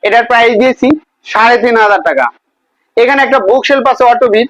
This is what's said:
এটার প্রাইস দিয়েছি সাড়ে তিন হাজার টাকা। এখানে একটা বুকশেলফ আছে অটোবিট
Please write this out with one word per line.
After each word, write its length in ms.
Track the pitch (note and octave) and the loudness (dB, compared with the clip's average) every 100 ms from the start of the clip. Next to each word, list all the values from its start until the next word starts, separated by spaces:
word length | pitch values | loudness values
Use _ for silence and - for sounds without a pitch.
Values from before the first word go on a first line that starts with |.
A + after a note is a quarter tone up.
এটার 220 | G#3 A3+ A#3 | 2 0 0
প্রাইস 220 | A#3+ A#3 A3+ | 0 0 2
দিয়েছি 280 | B3+ B3 B3+ D4+ _ _ | 0 0 -2 -2 _ _
সাড়ে 320 | - G#3 A3+ A#3+ | -8 -2 0 0
তিন 100 | A#3 A3+ | 0 0
হাজার 240 | G#3+ G3+ - | 0 0 -2
টাকা। 180 | C3+ A#2+ _ _ _ _ _ _ - | -2 -4 _ _ _ _ _ _ -2
এখানে 240 | A#3+ C#4 | 0 0
একটা 160 | C4 C4+ G3 | 0 0 0
বুকশেলফ 360 | B3+ - C#4 A#3+ | -2 0 -2 0
আছে 120 | B3 | 0
অটোবিট 440 | B3 A#3+ B3 G#3+ | 2 2 0 0